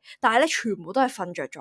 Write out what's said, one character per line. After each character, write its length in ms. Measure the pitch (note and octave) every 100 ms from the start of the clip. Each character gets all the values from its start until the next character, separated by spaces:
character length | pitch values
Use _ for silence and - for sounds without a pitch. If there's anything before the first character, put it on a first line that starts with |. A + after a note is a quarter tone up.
| - -
但 120 | A#3+
係 60 | A3+
咧 80 | D#4+
全 260 | - A3+ G3
部 160 | E3
都 80 | G3+
係 80 | B3+
瞓 240 | B3+ F3+
着 160 | E3+ C3+
咗 120 | D3